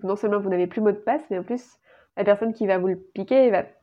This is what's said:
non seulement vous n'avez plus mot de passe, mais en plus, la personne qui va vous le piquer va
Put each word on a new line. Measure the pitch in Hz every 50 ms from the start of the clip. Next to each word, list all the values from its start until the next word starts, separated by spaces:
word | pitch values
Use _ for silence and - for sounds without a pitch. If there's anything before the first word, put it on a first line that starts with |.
| 196
non | 185 196
seulement | 202 - 214 202 208
vous | 196 196
n'avez | 185 180 180
plus | 180 - 226
mot | 214 214 196
de |
passe, | 208 - 220 247 302 311 -
mais | 208 180
en | 180
plus, | - 240 247 - _ _ _ _ _ _ _ _ _ _
la | - 202
personne | 202 202 202 220 226 220
qui | - 220
va | 190 190 185
vous | 180 185
le | 185
piquer | 180 - - - - 190 - 254 269 262 247
va | 202 175 - - - _